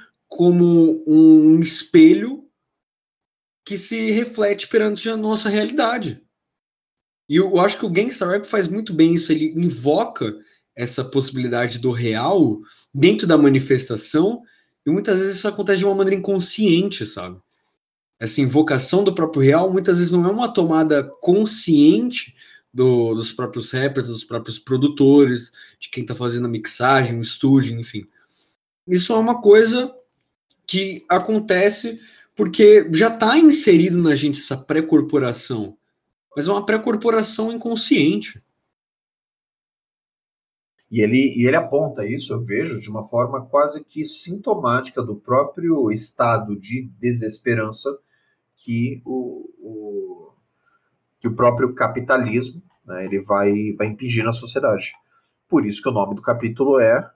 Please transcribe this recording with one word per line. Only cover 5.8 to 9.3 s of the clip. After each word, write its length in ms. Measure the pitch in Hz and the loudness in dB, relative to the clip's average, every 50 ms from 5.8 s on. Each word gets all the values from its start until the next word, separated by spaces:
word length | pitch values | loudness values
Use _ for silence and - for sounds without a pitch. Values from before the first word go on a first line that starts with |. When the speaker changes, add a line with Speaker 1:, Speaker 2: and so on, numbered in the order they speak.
| 247 226 240 247 208 151 110 - _ _ _ _ _ _ _ _ _ _ _ _ _ _ _ _ _ _ _ _ _ | -2 0 -2 -4 -6 -8 -10 -12 _ _ _ _ _ _ _ _ _ _ _ _ _ _ _ _ _ _ _ _ _
Speaker 1:
E 100 | - 143 | -2 0
eu, 120 | 165 190 190 | 0 2 2
eu 120 | 185 175 | 2 2
acho 180 | 180 208 202 - | 2 2 0 -2
que 80 | - | -6
o 40 | 208 | -4
gangsta 360 | 170 180 214 254 262 - 196 | -2 -2 -2 -2 -4 -6 -4
rap 180 | 175 185 208 202 | -4 -4 -4 -4
faz 240 | - - 214 190 160 | -4 -4 -4 -4 -4
muito 240 | 180 208 220 220 175 | -6 -8 -8 -6 0
bem 220 | 151 160 165 170 | 2 2 2 2
isso, 180 | 165 - - | 0 0 -2